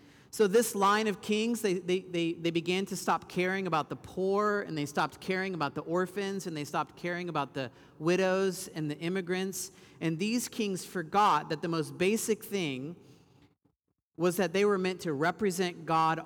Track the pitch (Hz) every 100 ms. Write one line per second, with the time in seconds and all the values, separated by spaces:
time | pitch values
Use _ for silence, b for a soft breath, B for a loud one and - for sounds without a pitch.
0 | B B B - 208 220 240 202 196 208
1 | 220 190 - 214 226 233 208 180 175 185
2 | 185 170 170 170 170 170 165 185 196 180
3 | - 170 - 185 180 190 190 156 139 135
4 | - - 190 196 208 208 - 156 143 156
5 | 156 - - 185 190 175 143 151 156 175
6 | 185 202 196 196 175 156 139 170 151 -
7 | 175 175 175 156 139 143 127 B B -
8 | 156 180 185 190 190 175 - 160 151 147
9 | 165 190 170 185 190 180 - B B B
10 | 165 160 208 240 - - 208 180 - 185
11 | 156 202 208 151 156 156 175 165 139 139
12 | 185 220 233 214 - 202 160 127 143 175
13 | B B B B B _ _ _ _ _
14 | _ - 175 180 175 190 208 196 185 185
15 | 175 139 165 180 214 175 180 170 160 160
16 | 160 160